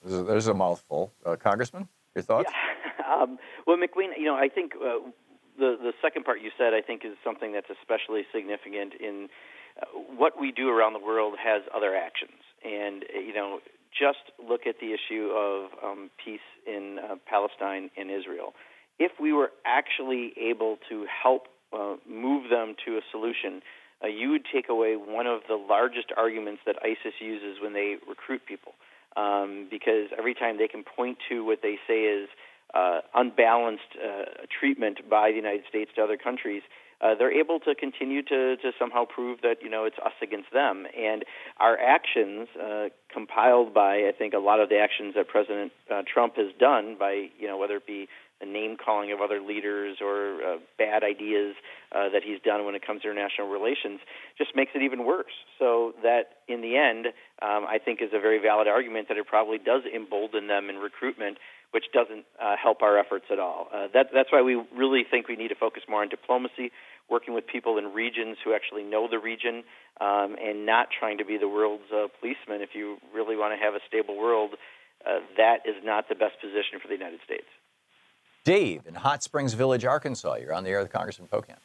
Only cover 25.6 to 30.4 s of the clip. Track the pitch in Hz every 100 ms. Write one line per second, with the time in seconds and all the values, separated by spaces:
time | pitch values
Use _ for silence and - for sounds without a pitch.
25.6 | 98 104 123 120 - 107 113 110 104 104
26.6 | - 101 110 110 110 - 110 107 101 98
27.6 | 104 104 101 101 - 98 - 131 - 101
28.6 | - _ _ - _ - 104 101 101 101
29.6 | 95 104 113 110 104 - 113 120